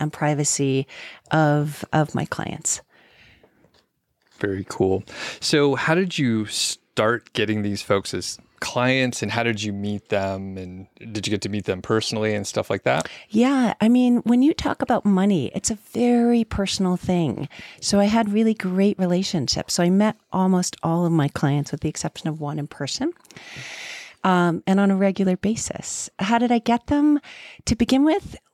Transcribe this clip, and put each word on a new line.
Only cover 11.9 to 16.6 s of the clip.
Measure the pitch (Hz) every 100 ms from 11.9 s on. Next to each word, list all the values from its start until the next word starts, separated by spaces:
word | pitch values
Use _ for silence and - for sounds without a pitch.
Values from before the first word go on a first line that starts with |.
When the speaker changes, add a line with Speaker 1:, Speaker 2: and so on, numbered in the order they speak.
| 110 - 113 107
Speaker 2:
and | 104 101
stuff | - -
like | 101
that? | - 131 - - -
Speaker 1:
Yeah. | 214 247 277 240 -
I | 220
mean, | 247 247 240
when | 226 240
you | 277 -
talk | 302 -
about | 269 240 202
money, | 190 202 185 120
it's | - -
a | 214
very | - 226 240 240 233 240
personal | 220 -